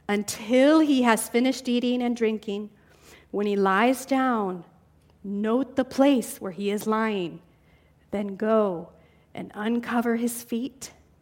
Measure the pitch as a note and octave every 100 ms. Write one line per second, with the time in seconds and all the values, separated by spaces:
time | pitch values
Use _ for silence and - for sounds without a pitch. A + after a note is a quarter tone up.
0 | - G#3 G3+ - G#3+ B3+ C#4 D#4+ D4+ C4+
1 | A#3+ A3 - A#3 B3+ - - A#3+ B3 B3
2 | A#3+ A#3 A3 G#3+ - G3+ G#3 _ _ _
3 | - - _ F#3+ G#3 G3+ G3 F#3+ A#3+ C4
4 | - C4+ C4 A3+ G3 F#3 E3 _ _ _
5 | _ _ G3 G3+ A3 A#3+ C4+ - B3+ -
6 | C#4 C4 - - G3 F3 G3+ G#3 G#3 A3
7 | A3 G3+ E3+ E3 _ _ _ _ _ _
8 | _ G#3 G3+ F#3+ G#3+ A3 G#3 E3+ E3+ -
9 | _ _ _ - - G3+ G#3+ A#3+ A#3+ A#3+
10 | A#3 A#3 A#3+ A#3+ - A#3 B3+ - - -
11 | _ _